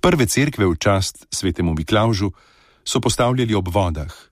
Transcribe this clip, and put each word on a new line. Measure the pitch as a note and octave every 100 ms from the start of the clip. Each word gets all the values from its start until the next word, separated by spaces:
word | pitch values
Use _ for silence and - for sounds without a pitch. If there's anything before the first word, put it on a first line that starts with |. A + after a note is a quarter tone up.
Prve | F3+ E3+ -
cerkve | - C#3+ C3 G2
v | E2
čast | G#2 G2 F#2+ - -
svetemu | - F#2+ - F2
Miklavžu | D#2 D#2 G#2+ A2 G#2 G2+ - _ _ _ _ -
so | C3
postavljali | A#2+ - B2 B2+ A#2
ob | G#2+ F2+
vodah. | F2+ F#2 D#2 D2 - -